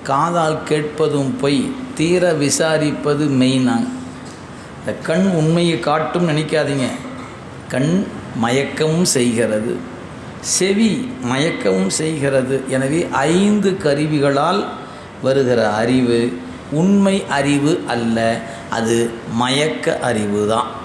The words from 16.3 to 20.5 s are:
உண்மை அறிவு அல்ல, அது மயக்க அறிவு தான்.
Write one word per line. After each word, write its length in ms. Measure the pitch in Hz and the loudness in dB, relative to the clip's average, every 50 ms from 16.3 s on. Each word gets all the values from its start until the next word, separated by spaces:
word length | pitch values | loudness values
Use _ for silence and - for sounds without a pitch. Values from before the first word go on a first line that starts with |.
| - - - - - - - - | -2 -6 -10 -12 -14 -14 -10 -4
உண்மை 520 | 143 151 170 190 202 202 196 196 190 196 - - | 0 2 4 4 4 4 4 4 2 0 -2 -2
அறிவு 540 | 139 143 139 143 143 143 139 147 165 180 - | -2 0 2 2 2 2 4 2 2 0 0
அல்ல, 540 | 143 123 120 117 117 113 113 113 113 113 117 - - - - - - | -4 -2 -2 0 0 0 2 2 2 0 0 -4 -10 -12 -12 -8 -6
அது 420 | - 113 113 113 117 117 117 117 - - - - 110 | -4 -2 0 2 2 2 2 0 -2 -8 -8 -6 -2
மயக்க 680 | 117 120 127 131 139 147 156 - - - 165 - - | -2 0 0 2 2 0 0 -2 -2 -2 -2 -2 0
அறிவு 480 | - 123 117 107 104 104 101 104 104 | 0 0 0 0 0 0 0 0 2
தான். 320 | 104 | 2